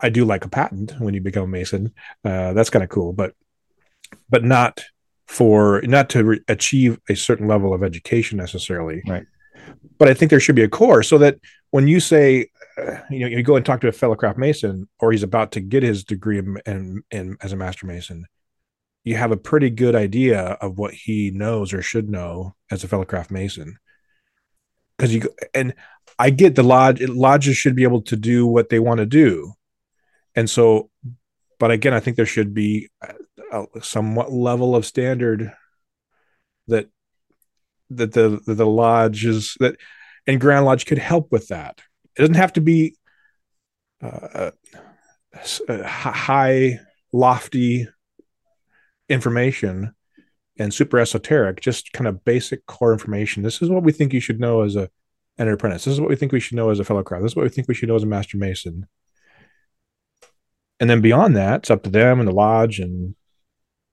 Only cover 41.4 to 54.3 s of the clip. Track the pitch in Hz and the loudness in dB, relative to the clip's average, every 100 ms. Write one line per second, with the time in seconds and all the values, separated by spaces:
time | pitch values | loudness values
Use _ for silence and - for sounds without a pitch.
41.4 | - 87 73 - _ _ _ - 151 170 | -4 -14 -14 -18 _ _ _ 0 2 4
42.4 | 185 165 156 165 156 _ _ _ _ _ | 2 2 2 2 0 _ _ _ _ _
43.4 | _ _ _ _ _ _ - - - - | _ _ _ _ _ _ -16 -16 -14 -10
44.4 | 85 _ _ - - _ _ _ _ - | -10 _ _ -20 -20 _ _ _ _ -18
45.4 | - - 427 110 - - 131 - - 139 | -12 -10 -8 -8 -8 -8 -8 -6 -2 0
46.4 | 131 131 131 120 _ _ - 120 127 123 | 2 2 0 -2 _ _ -6 2 2 2
47.4 | - 123 123 123 117 _ _ _ _ _ | -2 -2 0 -2 -6 _ _ _ _ _
48.4 | _ _ _ _ _ _ - 131 120 117 | _ _ _ _ _ _ -4 -2 -2 0
49.4 | 131 - 101 92 107 _ _ _ _ _ | -2 -2 -6 -6 -10 _ _ _ _ _
50.4 | _ - 104 - - 123 113 107 - 151 | _ -8 -6 -2 0 2 0 -4 -2 0
51.4 | 98 92 131 117 - - 117 95 - 123 | 0 -2 -6 -6 -10 -6 -6 -4 -2 -2
52.4 | - 131 - - 117 107 - 101 107 - | -2 -12 -12 -2 0 0 -2 -6 -6 -6
53.4 | 104 - 170 185 165 151 139 131 - | -6 -4 -2 2 0 2 -2 -2 -4